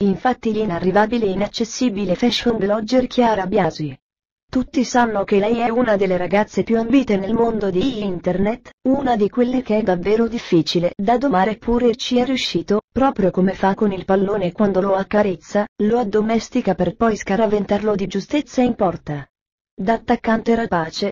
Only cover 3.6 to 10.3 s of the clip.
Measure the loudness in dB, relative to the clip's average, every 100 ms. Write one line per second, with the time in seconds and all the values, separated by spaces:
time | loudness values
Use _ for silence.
3.6 | 0 -2 -8 -10 _ _ _ _ _ -4
4.6 | -2 -2 0 2 2 0 0 2 2 0
5.6 | 0 0 2 2 2 0 0 0 0 -2
6.6 | 0 0 2 2 2 0 0 0 0 0
7.6 | -2 0 -2 -2 -4 -4 -2 0 0 -2
8.6 | -10 _ 0 0 0 0 0 2 0 0
9.6 | 0 0 0 0 0 0 0